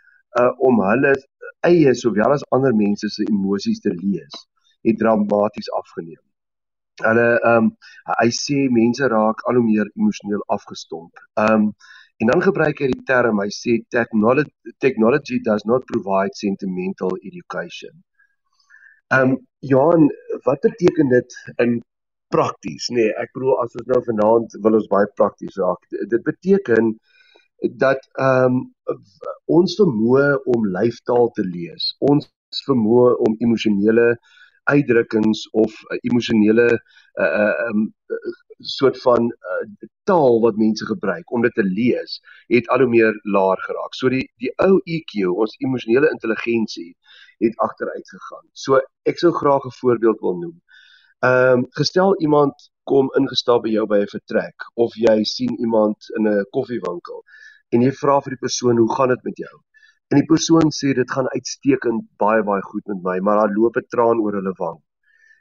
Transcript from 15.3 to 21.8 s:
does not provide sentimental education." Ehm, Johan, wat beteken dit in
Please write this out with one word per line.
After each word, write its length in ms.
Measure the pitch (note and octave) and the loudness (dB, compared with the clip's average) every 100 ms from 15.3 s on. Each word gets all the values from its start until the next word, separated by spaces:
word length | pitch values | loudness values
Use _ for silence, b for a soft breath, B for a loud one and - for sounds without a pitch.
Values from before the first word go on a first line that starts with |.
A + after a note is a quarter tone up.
| B2 | -6
does 240 | A2+ G#2 G#2 | -2 -2 0
not 200 | B2+ - | -2 -2
provide 500 | A#2 F#2+ F#2+ G2 - | -6 -2 -2 -2 -4
sentimental 840 | G#2 F#2+ G2 F2+ F#2 F#2+ F#2 F#2 | -6 -4 -6 -6 -8 -6 -6 -6
education." 840 | F#2+ F2 - F2 F2 - - _ _ _ _ _ _ b b b b b - | -12 -18 -12 -12 -10 -14 -18 _ _ _ _ _ _ b b b b b -2
Ehm, 300 | C3 C3 C3 _ _ | 0 2 0 _ _
Johan, 520 | C3 C3+ D3+ E3+ D3 - - - | 0 2 4 6 4 2 -10 -6
wat 160 | B2 C#3 | -4 0
beteken 480 | A3+ - F3 D#3+ C#3 | -2 2 0 2 2
dit 240 | B2 - - - - | 2 0 -18 -20 -2
in 240 | A#2+ A#2 | -2 -2